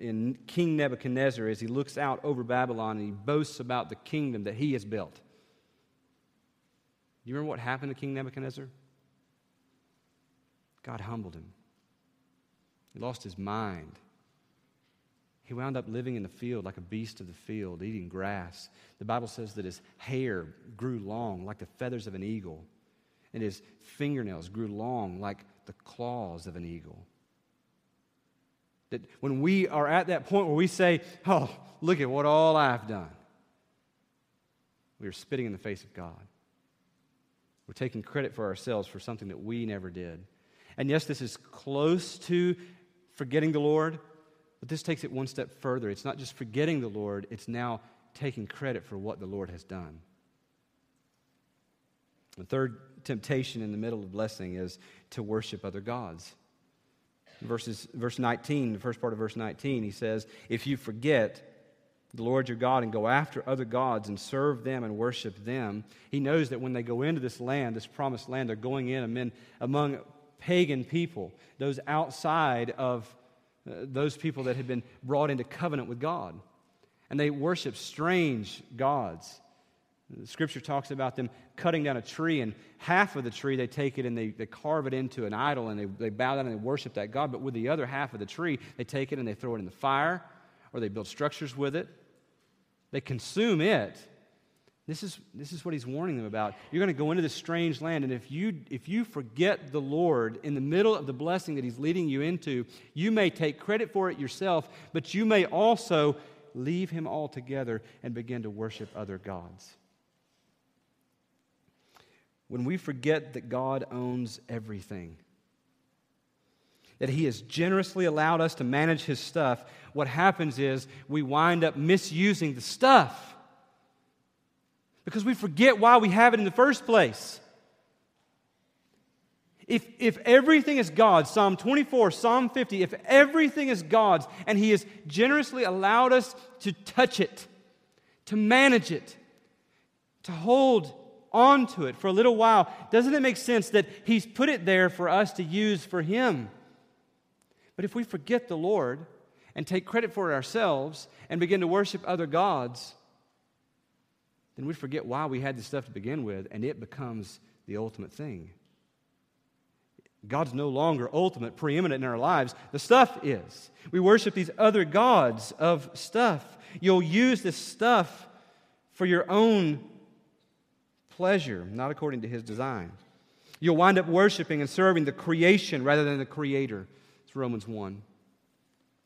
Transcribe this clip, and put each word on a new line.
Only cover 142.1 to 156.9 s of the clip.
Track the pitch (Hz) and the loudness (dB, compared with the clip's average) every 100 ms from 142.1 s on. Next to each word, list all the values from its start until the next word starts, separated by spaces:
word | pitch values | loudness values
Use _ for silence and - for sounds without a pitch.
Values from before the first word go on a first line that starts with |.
little | 190 240 220 | 6 6 8
while, | 226 214 175 - - | 8 8 6 0 2
doesn't | 226 247 | 4 4
it | 294 | 4
make | 262 202 | 2 2
sense | - 233 - | 2 2 4
that | 208 - - | 2 2 -2
he's | - 226 - | 2 2 2
put | - 277 | 0 2
it | 262 170 | 2 4
there | 185 185 | 6 6
for | 180 175 | 4 2
us | 185 202 | 4 2
to | - | 0
use | 165 190 214 190 | -4 0 2 0
for | - 180 | -2 -4
him? | 156 220 254 156 104 - - _ _ _ _ _ _ _ _ _ _ - | 0 2 2 0 -4 -14 -20 _ _ _ _ _ _ _ _ _ _ -8
But | |
if | 196 | -6
we | 233 | -4
forget | 233 180 139 233 240 | -6 -8 -2 -2 -2
the | 165 | -4
Lord | 175 208 127 139 165 - _ _ _ | 0 0 0 -4 -10 -20 _ _ _
and | - 151 | -10 -4
take | 185 185 | -4 -2
credit | 233 233 | -2 -2
for | 208 175 | -2 0
it | |
ourselves | 139 131 226 202 139 143 151 - - - | 0 -2 0 2 2 -2 -10 -16 -20 -8
and | 170 | -2
begin | 170 196 | 2 2
to | 175 | 2
worship | 190 202 185 | 2 2 -2
other | - 180 160 | -4 -2 0
gods, | 160 196 151 123 120 - - _ _ _ _ _ _ _ _ _ _ _ _ _ _ _ - | 2 2 0 -4 -8 -16 -20 _ _ _ _ _ _ _ _ _ _ _ _ _ _ _ -10
then | 135 | -8
we | |
forget | 160 135 147 - | -8 -6 -6 -4
why | 131 151 | -4 -4
we | 131 | -4
had | 139 127 | -4 -6
the | |
stuff | 107 143 | -6 -8
to | 117 | -8
begin | 104 107 151 | -10 -6 -6
with, | 110 98 - | -6 -8 -10
and | 107 | -8
it | 123 147 | -6 -6
becomes | 113 | -12